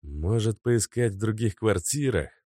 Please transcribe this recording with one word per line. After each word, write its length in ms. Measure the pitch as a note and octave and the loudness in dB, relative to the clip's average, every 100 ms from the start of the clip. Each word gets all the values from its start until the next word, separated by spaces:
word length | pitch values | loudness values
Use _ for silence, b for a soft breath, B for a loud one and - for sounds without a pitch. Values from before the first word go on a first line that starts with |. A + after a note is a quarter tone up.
Может, 580 | D2 D2 E2 A2+ A2 G#2+ | -10 -4 0 0 0 -2
поискать 520 | - A#2+ G2 - A#2+ | 2 2 0 0 -2
в 40 | G2 | 0
других 380 | A2 G#2+ A2+ - | -2 0 -2 0
квартирах? 760 | A2 F#2 - D3 C#3 G2+ C2+ _ | 2 2 0 -2 0 0 -2 _